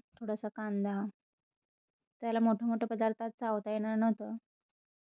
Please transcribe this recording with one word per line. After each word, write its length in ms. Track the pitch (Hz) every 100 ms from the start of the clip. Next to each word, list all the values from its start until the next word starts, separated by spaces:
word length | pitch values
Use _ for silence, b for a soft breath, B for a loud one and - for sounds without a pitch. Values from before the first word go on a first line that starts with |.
| _ -
थोडासा 320 | 214 214 208
कांदा. 520 | - 214 202 202 196 208 - _ _ _ _ _ _ _ _ _ -
त्याला 180 | 233 226
मोठं 260 | 226 220 233
मोठं 200 | 226 226
पदार्थात 440 | 220 220 220 226 -
चावता 320 | 233 214 208
येणार 240 | 214 214 220
नव्हतं, 400 | 226 214 214 226 _ _ _ _ _ _